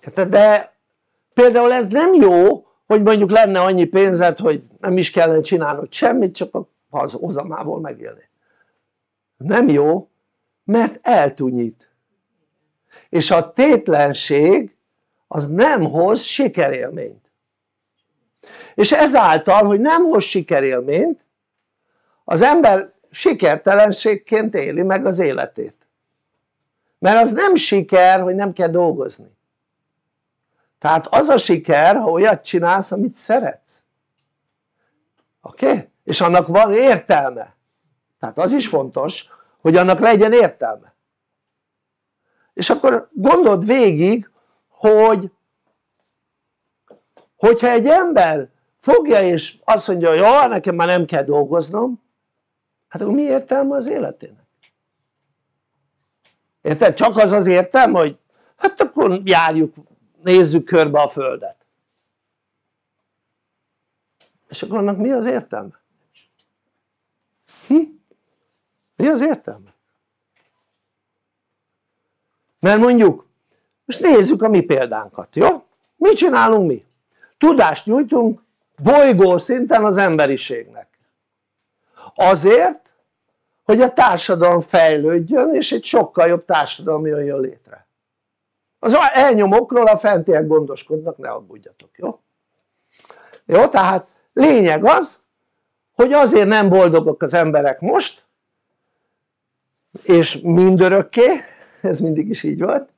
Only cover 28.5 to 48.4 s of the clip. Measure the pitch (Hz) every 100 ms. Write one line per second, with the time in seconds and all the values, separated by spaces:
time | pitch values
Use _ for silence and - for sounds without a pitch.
28.5 | 175 170 170 175 143 131 - 107 _ _
29.5 | _ _ _ _ _ _ _ _ _ _
30.5 | _ _ _ 151 160 - - 311 262 -
31.5 | 170 156 147 165 220 220 165 214 196 -
32.5 | 180 175 190 190 202 233 - - 233 190
33.5 | - _ _ _ _ _ _ _ _ _
34.5 | _ _ _ _ _ _ _ _ _ -
35.5 | _ 269 233 - _ - 139 175 175 175
36.5 | 180 220 208 262 202 - 165 135 120 104
37.5 | _ _ _ _ _ _ _ 120 127 185
38.5 | 277 - 151 135 131 147 - - _ _
39.5 | _ 165 165 185 180 226 220 220 233 190
40.5 | - 117 110 _ _ _ _ _ _ _
41.5 | _ _ _ _ _ _ _ _ _ _
42.5 | - 180 - 269 233 - 285 202 339 294
43.5 | 196 208 262 226 156 175 233 196 _ _
44.5 | _ _ _ 214 214 220 208 185 _ _
45.5 | _ _ _ _ _ _ _ _ _ _
46.5 | _ _ _ _ _ _ _ _ _ 208
47.5 | 233 240 240 233 330 349 269 170 156